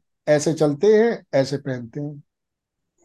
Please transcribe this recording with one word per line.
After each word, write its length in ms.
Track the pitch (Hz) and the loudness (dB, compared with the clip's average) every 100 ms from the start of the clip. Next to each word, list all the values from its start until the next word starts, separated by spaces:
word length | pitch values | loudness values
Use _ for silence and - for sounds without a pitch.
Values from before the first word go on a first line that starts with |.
| _ _ - | _ _ 0
ऐसे 260 | 151 165 | 0 2
चलते 420 | 156 151 143 202 214 | 0 0 2 4 4
हैं, 300 | 233 214 - | 2 -2 -2
ऐसे 220 | 139 131 143 | -2 0 -4
पहनते 440 | 139 127 117 151 | -6 -10 -10 -12
हैं, 220 | 147 143 _ _ _ _ _ _ _ _ | -12 -12 _ _ _ _ _ _ _ _